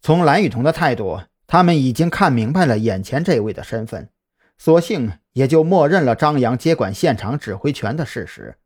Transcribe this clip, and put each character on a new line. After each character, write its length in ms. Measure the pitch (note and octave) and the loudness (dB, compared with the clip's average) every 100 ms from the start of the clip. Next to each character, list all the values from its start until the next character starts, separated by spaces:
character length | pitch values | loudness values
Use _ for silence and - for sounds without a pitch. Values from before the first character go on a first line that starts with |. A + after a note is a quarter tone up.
从 240 | - D#3+ | 2 2
蓝 180 | E3 D#3+ | 4 2
雨 60 | - | 0
桐 140 | A#2 | 0
的 100 | C#3 | -2
态 220 | D#3+ D#3+ | 0 -2
度， 260 | A#2+ G2 F2 F#2 _ _ | -2 -6 -8 -12 _ _
他 160 | E3 | 2
们 140 | F3+ D#3+ | 4 4
已 160 | C3 | 2
经 160 | A#2 E3 | 0 -2
看 240 | - F#3+ | 0 0
明 180 | A#2+ A2 | 2 0
白 140 | E3 | 0
了 140 | E3 G#2+ | 2 2
眼 240 | A2 F#2+ | 0 -2
前 200 | F#2 C3 | -4 -4
这 180 | F3 C#3 | 0 0
位 120 | G#2+ | -2
的 100 | G2+ | -8
身 240 | - A2+ A2+ | -8 -8 -8
份， 240 | A2 - _ _ _ _ _ | -12 -14 _ _ _ _ _
索 240 | - D#3+ | 2 4
性 380 | E3+ G#3 A#2 F2 _ | 4 -4 -4 -6 _
也 160 | - C3+ | -2 2
就 160 | D#3+ | 2
默 240 | D#3+ F#3 D3 | 4 4 4
认 160 | F#3+ | 4
了 100 | C#3 | 2
张 240 | A2 D3+ D3+ | 2 0 2
扬 180 | A#2+ A#2+ | 0 0
接 180 | E3 | 0
管 180 | D#3+ G2+ | 0 -2
现 220 | G2+ - A2 | -2 -2 -2
场 220 | G2+ C#3+ | -4 -8
指 160 | - | -8
挥 180 | G2 C#3+ | -6 -4
权 240 | C#3+ G#2 D3+ | -4 -6 -6
的 100 | D3 | -8
事 200 | - - | -8 -12
实。 300 | - G#1+ - | -14 -20 -20